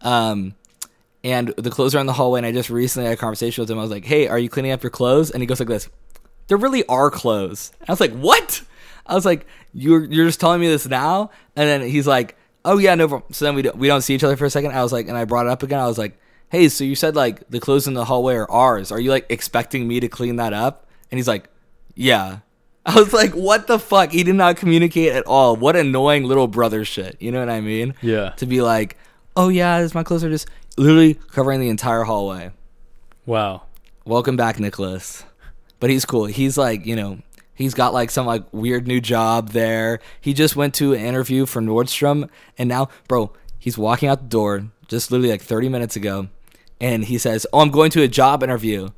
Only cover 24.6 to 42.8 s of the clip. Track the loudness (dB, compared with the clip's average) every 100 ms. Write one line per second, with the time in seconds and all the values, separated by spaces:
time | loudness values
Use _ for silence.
24.6 | 4 4 4 2 2 0 2 4 6 4
25.6 | 2 2 2 2 2 2 2 2 2 2
26.6 | 0 0 -4 -8 -10 -10 -8 -4 -4 -4
27.6 | -4 -4 -4 -4 -2 -2 -2 -6 -2 2
28.6 | 2 2 -2 -8 -20 _ -4 0 2 2
29.6 | 2 2 0 -4 -2 -2 0 -4 -6 -16
30.6 | -12 2 6 8 8 4 -2 -2 0 0
31.6 | -2 -2 -2 -2 -2 -2 -4 -8 -12 -16
32.6 | -20 -20 -20 -20 -20 -18 -6 -4 -4 -6
33.6 | -16 -20 -20 -18 -2 0 0 0 -2 -2
34.6 | -6 -6 -8 -8 -12 -16 -20 _ -20 -20
35.6 | -20 _ 0 0 0 -2 -2 -2 -2 0
36.6 | -2 -2 -6 -6 -6 -10 -18 -20 _ -8
37.6 | -6 0 0 0 -2 -2 -2 -4 -6 -6
38.6 | -4 -2 -2 -4 0 0 2 0 -2 -2
39.6 | 0 0 -2 -4 -10 -8 -4 0 0 2
40.6 | -2 0 0 0 0 -4 -2 -2 -2 -2
41.6 | 0 0 0 0 0 0 -4 -12 _ -6
42.6 | -2 -2